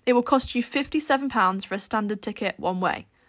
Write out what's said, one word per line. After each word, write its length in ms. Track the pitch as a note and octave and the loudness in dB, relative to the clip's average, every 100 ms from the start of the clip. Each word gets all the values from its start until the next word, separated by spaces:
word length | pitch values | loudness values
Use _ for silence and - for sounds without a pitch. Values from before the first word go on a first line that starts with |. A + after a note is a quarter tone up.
| - | 2
it 80 | |
will 80 | B3 | 2
cost 320 | A#3+ C4+ - | 4 2 2
you 80 | B3 | -2
fifty-seven 640 | - - C#4 D#4 - C4+ C#4 | -2 -2 -2 -2 2 0 2
pounds 380 | A3+ F#3+ F#3+ - | 2 2 0 -4
for 80 | |
a 40 | F#3 | -6
standard 440 | - A3 G#3 G3+ | -2 -2 -2 -4
ticket 360 | G#3+ G#3 G3+ - | -6 -4 -6 -2
one 220 | F3+ F#3 | -4 0
way. 260 | F3+ - - _ | -2 -2 -8 _